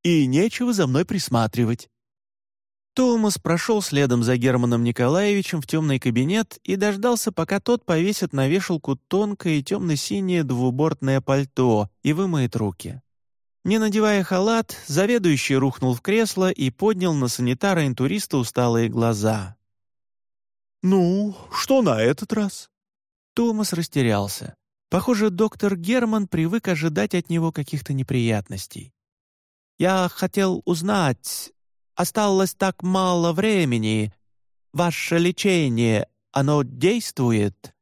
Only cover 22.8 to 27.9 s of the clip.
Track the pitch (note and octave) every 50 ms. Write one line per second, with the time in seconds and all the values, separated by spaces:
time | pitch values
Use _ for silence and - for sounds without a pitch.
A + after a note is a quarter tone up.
22.8 | _ _ _ _ _ _ _ _ _ _ _ - A#3 A#3 A3 G#3+ G#3+ - - E3+
23.8 | E3 - - D3 C3 A#2 G#2+ G2+ G2+ G2+ - - - - - _ _ _ _ _
24.8 | _ _ - F#3 G3 B3+ B3 G3+ G#3+ G#3+ F3+ F3 A3 G#3+ - - - G3+ G3 F3
25.8 | E3 F3+ A#3+ B3+ A#3+ A3 A3 G#3+ G3+ F3+ - D#3+ D#3+ E3 F#3+ A3+ - G3 F3+ D3+
26.8 | D#3 E3 D3+ D#3+ G#3+ G#3 - F3 E3 - E3 E3+ E3 E3 - - C#3+ - - C#3+
27.8 | - -